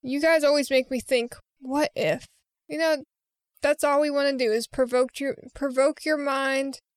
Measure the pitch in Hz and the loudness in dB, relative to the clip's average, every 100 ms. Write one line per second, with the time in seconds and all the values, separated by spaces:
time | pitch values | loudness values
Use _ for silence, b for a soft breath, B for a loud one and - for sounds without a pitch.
0 | 254 277 320 330 285 294 269 262 262 254 | -6 0 2 4 4 2 2 0 0 -4
1 | - 254 240 - _ _ 262 277 302 - | 0 -2 -2 -8 _ _ -4 -2 -2 0
2 | 160 160 - _ _ _ - 302 330 302 | -2 -2 -6 _ _ _ -10 -2 0 -2
3 | - _ _ _ _ _ 294 294 294 285 | -4 _ _ _ _ _ 0 2 2 2
4 | 294 285 277 269 240 220 226 - 254 247 | 2 2 0 0 0 0 -2 -2 0 0
5 | 254 - 277 - 254 - 277 254 277 302 | 0 -2 -6 -6 -14 -6 -4 2 0 0
6 | 311 302 285 269 269 269 269 262 _ | -2 -2 -2 -2 0 -2 -4 -8 _